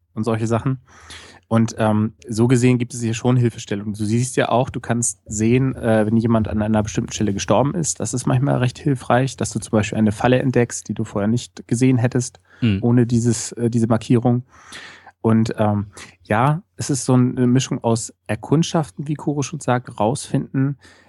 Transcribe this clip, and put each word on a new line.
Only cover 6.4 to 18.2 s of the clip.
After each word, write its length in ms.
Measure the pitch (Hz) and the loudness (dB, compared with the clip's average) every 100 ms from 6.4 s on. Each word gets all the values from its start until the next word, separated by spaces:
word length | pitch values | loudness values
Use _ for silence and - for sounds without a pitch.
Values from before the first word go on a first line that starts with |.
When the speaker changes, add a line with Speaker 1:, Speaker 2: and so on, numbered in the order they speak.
| 110 | 0
Speaker 1:
an 140 | 107 | -2
einer 200 | 107 107 | 0 0
bestimmten 300 | 104 - - | 0 -4 -4
Stelle 220 | - 104 | -2 -2
gestorben 400 | 101 - 104 135 | -2 2 2 2
ist. 260 | 175 151 - | 0 -4 -4
Das 140 | 107 | -4
ist 100 | 127 | -4
manchmal 320 | - 127 139 135 | 0 0 2 0
recht 220 | 127 - | 0 -2
hilfreich, 580 | 151 127 - 123 131 - | -2 -2 0 0 0 -4
dass 140 | 113 | -6
du 80 | - | -6
zum 140 | - | -2
Beispiel 260 | 110 104 110 | 0 0 0
eine 140 | 107 | 0
Falle 260 | 104 120 127 | 2 2 2
entdeckst, 500 | - 123 120 - - | 2 0 0 -4 -8
die 60 | |
du 100 | 107 | -8
vorher 240 | 107 104 104 | -6 -4 -2
nicht 400 | 120 - - - | -2 -4 -14 -6
gesehen 300 | 120 131 127 | 0 2 2
hättest, 420 | 123 127 120 - _ - | 0 -2 -4 -10 _ -4
Speaker 2:
Mhm. 160 | 120 98 | 0 2
Speaker 1:
ohne 260 | 120 123 120 | 2 4 4
dieses, 460 | 120 117 110 - | 2 2 0 -4
äh, 160 | - 117 | -4 -2
diese 180 | 117 110 | 0 2
Markierung. 580 | 110 - 120 123 120 - - - - - - - - | 0 2 2 2 0 -4 -16 -20 -18 -18 -20 -20 -4
Und, 320 | 117 113 110 - | 2 2 2 0
ähm, 300 | 107 104 101 - - _ | 0 0 -4 -12 -20 _
ja, 380 | - 107 135 156 - - | -2 0 2 0 -6 -10
es 120 | - | -6
ist 160 | 139 | -4
so 80 | - | 2
eine 320 | 127 123 127 123 | 2 2 2 2
Mischung 380 | 127 - 131 | 2 2 -2
aus 300 | 113 117 - - | 0 0 -2 -12